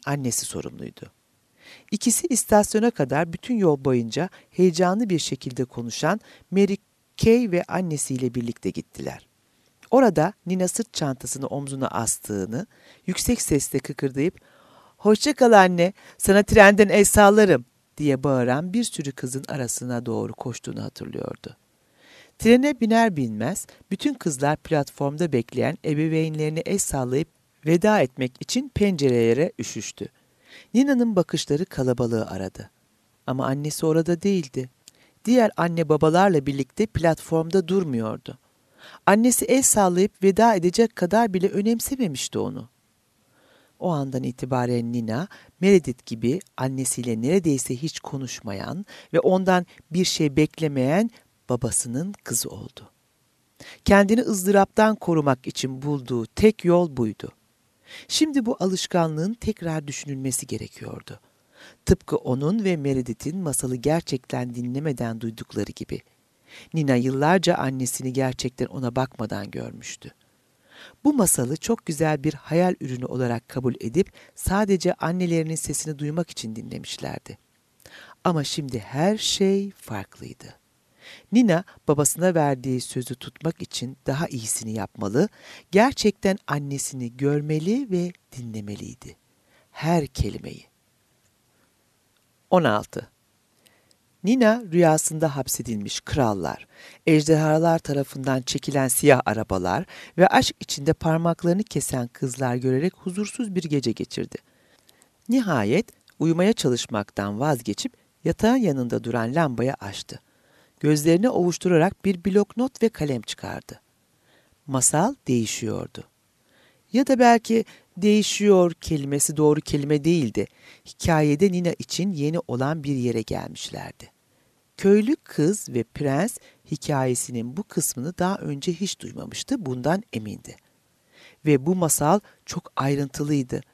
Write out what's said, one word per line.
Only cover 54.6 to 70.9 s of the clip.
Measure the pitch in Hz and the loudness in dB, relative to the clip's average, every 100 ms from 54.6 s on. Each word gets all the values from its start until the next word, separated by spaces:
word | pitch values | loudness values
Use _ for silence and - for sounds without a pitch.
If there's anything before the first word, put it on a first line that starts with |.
| 196 - 214 | 4 4 2
korumak | 214 - 165 143 127 - | 2 0 0 2 0 -4
için | - 131 131 | -6 -6 -6
bulduğu | 143 143 120 123 110 | -4 -6 -4 -6 -6
tek | - 220 - | 2 4 4
yol | 175 175 175 131 | 2 2 2 0
buydu. | 110 95 - - _ _ _ _ _ - - | -2 -4 -12 -16 _ _ _ _ _ -20 -6
Şimdi | - 311 277 226 | 0 0 0 0
bu | - | 0
alışkanlığın | 190 185 - 175 160 156 185 | 0 -2 -2 0 0 -2 -4
tekrar | 233 - - 170 156 143 | -4 -6 -6 -4 -6 -6
düşünülmesi | - 147 135 131 - 131 | -10 -10 -6 -4 -6 -6
gerekiyordu. | 107 104 - - - - - _ _ _ _ - _ - | -10 -10 -14 -14 -14 -16 -20 _ _ _ _ -20 _ 2
Tıpkı | - - - | 2 2 -4
onun | 147 131 147 226 | -2 -2 0 0
ve | 190 170 | 0 -2
Meredith'in | 139 135 123 107 139 185 | -2 -2 -4 -6 -8 -6
masalı | 165 123 127 127 | -4 -4 -4 -2
gerçekten | 131 165 - 131 - 127 123 | 0 0 -2 -8 -6 -8 -6
dinlemeden | 120 123 131 156 120 117 113 | -6 -6 -4 -4 -4 -4 -6
duydukları | 113 113 - 107 101 | -8 -10 -10 -8 -8
gibi. | - - - - _ _ _ _ - - | -8 -10 -12 -12 _ _ _ _ -20 -8
Nina | 160 143 | -2 2
yıllarca | 123 127 135 147 185 170 | 2 0 0 2 2 2
annesini | - 131 131 127 - 131 | 0 -2 -4 -6 -6 -6
gerçekten | 127 131 127 127 - 127 | -2 -2 -2 -6 -6 -8
ona | - 123 120 | -6 -4 -2
bakmadan | 131 - 110 101 101 | -4 -6 -8 -8 -10
görmüştü. | - - - - - - - _ _ _ _ _ - - | -10 -10 -12 -16 -16 -18 -20 _ _ _ _ _ -20 -20